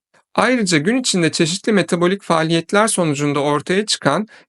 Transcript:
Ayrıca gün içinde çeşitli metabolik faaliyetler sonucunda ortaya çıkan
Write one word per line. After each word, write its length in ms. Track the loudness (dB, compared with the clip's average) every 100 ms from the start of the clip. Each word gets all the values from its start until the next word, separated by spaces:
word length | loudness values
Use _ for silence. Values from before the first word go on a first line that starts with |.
| _ _ _ 0
Ayrıca 420 | 2 2 2 0
gün 220 | 2 0
içinde 320 | 0 0 0
çeşitli 400 | 0 -2 -2 0
metabolik 520 | 0 2 0 0 -2
faaliyetler 640 | -2 -2 0 -2 0 0 0
sonucunda 520 | 0 -2 0 -2 0
ortaya 460 | 0 -2 0 -2 -2
çıkan 420 | -2 0 -2 -4 -12